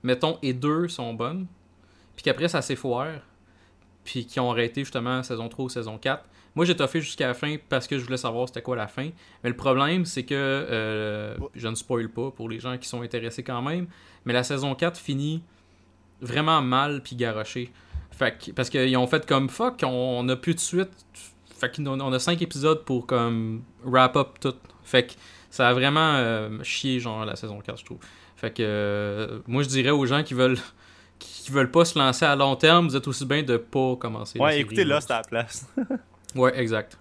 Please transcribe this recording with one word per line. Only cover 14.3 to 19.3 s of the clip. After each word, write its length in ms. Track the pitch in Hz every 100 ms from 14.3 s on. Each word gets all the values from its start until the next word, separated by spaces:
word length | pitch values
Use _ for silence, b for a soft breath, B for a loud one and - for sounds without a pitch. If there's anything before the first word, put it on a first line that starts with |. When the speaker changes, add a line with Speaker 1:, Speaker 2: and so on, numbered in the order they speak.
Speaker 1:
la 120 | 123
saison 300 | 123 139 139 131
quatre 220 | 170 165
finit 440 | - 135 147 160 165 b b b b _ _ _
vraiment 400 | 123 131 156 160
mal 400 | 127 127 143 143
puis 120 | 127 123
garoché. 560 | 120 107 110 123 123 B B B B
Fait 260 | - 123 -
que, 140 | -
parce 180 | - 123
qu'ils 260 | 135 131 127
ont 120 | 123
fait 180 | 156
comme « 240 | -